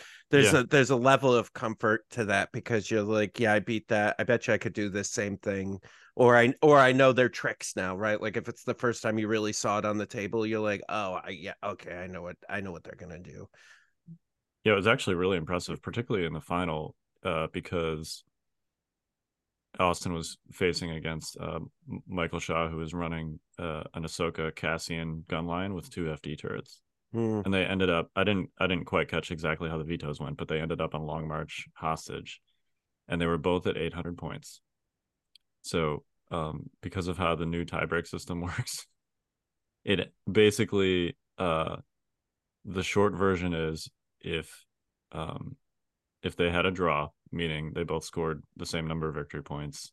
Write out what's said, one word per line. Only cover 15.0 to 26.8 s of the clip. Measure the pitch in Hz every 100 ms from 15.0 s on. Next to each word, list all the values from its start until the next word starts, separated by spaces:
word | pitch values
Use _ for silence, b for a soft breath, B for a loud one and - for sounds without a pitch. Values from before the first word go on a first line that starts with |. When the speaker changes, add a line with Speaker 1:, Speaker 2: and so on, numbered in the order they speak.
| - 87
Speaker 2:
really | 90 92
impressive, | 80 87 - 78
particularly | - 113 117 110 82
in | 78
the |
final, | - 87 90 78 76 - _ _ 95
uh, | 82 80
because | 90 - 92 80 78 80 - - _ _ _ _ _ _ _ _ _ _ _ _ _ _ -
Austin | 90 85 95
was | 85 80 - -
facing | - 90 82 87
against, | 80 80 80 - -
uh, | 85 80 - - -
M-, | 95 -
Michael | 90 82 85
Shaw, | - 82 82
who | 80
was | 80 87
running, | 82 82 80 78 - -
uh, | 87 76 - -
an | 80
Ahsoka | - 85 80 80 -
Cassian | 80 82 - 82 82 80 80
gun | 82 85
line | 85 98 92
with | 78
two | - 80
F | 76
D | - 78
turrets. | - - - -